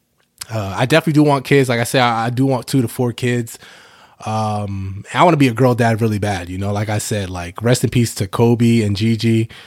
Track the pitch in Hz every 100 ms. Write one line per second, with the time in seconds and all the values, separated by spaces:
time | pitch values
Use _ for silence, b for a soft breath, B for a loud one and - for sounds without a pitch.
0 | _ _ _ _ - 110 98 92 123 160
1 | 165 151 147 139 131 143 131 117 117 139
2 | 120 117 117 120 135 127 - 139 117 -
3 | 123 117 123 120 113 - B B B B
4 | B - 110 110 110 104 101 98 95 98
5 | - 127 175 151 135 113 131 120 117 110
6 | 113 107 104 95 85 92 98 101 107 104
7 | - 104 92 90 85 - 117 - 127 127
8 | 113 - 101 - 117 117 117 117 104 98
9 | 113 113 113 113 110 B